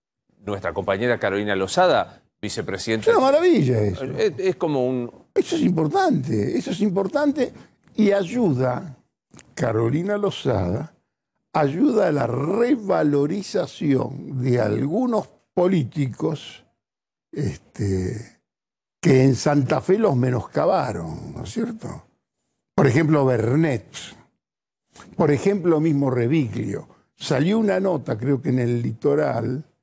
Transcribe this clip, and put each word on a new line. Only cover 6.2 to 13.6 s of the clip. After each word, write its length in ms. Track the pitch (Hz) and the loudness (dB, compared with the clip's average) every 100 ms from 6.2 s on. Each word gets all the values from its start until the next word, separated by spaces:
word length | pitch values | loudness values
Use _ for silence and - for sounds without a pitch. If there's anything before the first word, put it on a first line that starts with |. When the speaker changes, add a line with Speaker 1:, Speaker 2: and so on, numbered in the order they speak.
| 127 110 107 247 | 0 -2 0 -2
Speaker 2:
eso 140 | 302 | -4
es 100 | 175 | -2
importante 720 | 214 180 190 285 294 277 247 - - _ _ - | 0 0 -2 0 0 0 -4 -6 -20 _ _ 0
y 160 | 208 | 2
ayuda, 840 | 202 170 240 208 127 127 123 185 131 _ _ _ - - | 2 0 0 0 2 0 -2 -8 -16 _ _ _ -20 -14
Carolina 640 | - 120 110 117 147 190 208 | -4 -2 0 0 0 -2 -2
Lozada, 720 | 202 - 135 104 90 107 160 _ _ _ _ _ _ | -2 -2 -2 0 0 -4 -6 _ _ _ _ _ _
ayuda 540 | 156 143 160 285 220 185 | 0 0 2 2 4 2
a 40 | |
la 140 | 147 117 | 2 0
revalorización 2250 | 120 147 214 240 247 196 165 156 143 147 202 - 190 | -2 -2 0 2 0 0 2 2 2 0 -2 -4 -4